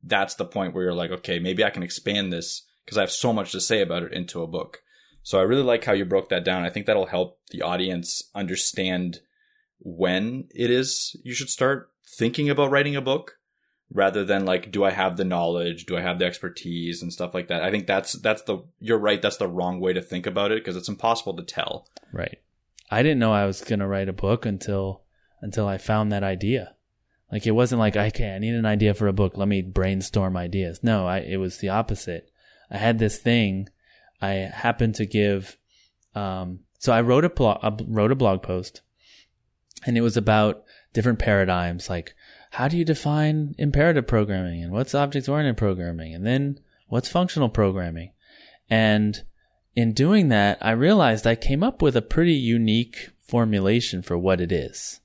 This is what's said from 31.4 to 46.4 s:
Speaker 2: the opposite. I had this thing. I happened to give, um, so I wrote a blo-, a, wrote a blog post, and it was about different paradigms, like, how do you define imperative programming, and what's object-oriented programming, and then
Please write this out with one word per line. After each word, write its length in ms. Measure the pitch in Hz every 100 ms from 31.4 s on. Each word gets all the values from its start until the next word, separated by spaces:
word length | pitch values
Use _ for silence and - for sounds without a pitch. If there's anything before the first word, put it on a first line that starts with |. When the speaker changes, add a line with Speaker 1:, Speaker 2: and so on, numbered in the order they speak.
| 92 -
Speaker 2:
the 120 | 101
opposite. 600 | 101 113 101 - 85 _ _ _ _ _
I 60 | 101
had 220 | 110 117
this 200 | 110 -
thing. 500 | 120 120 104 95 101 _ _ _ _ _
I 120 | 98
happened 640 | 98 95 - 120 117 117 104
to 100 | 104
give, 500 | 107 104 98 95 - _ _ _ _ _
um, 460 | 104 98 95 92 92 _ _
so 140 | -
I 80 | 113
wrote 240 | 117 127
a 60 | 170
blo-, 280 | - 120 -
a, 140 | 110 107 -
wrote 240 | 110 104
a 40 | 135
blog 260 | 117 95
post, 400 | - 92 92 - _ _ _ - _ _ _ _ _ - -
and 100 | 117
it 60 |
was 140 | 117 113
about 460 | 107 107 107 - - - _
different 260 | - 113 113
paradigms, 720 | - 101 95 90 87 87 -
like, 260 | 87 - _ - - -
how 180 | - 131
do 80 | 170
you 80 |
define 680 | 160 151 151 151 151 156 151 143
imperative 500 | 147 139 160 156 113
programming, 560 | 117 101 95 90 85
and 100 | 85
what's 220 | 98 -
object-oriented 600 | 139 143 143 131 147 147 117
programming, 580 | 104 90 87 85 80
and 120 | 82 101
then 340 | 131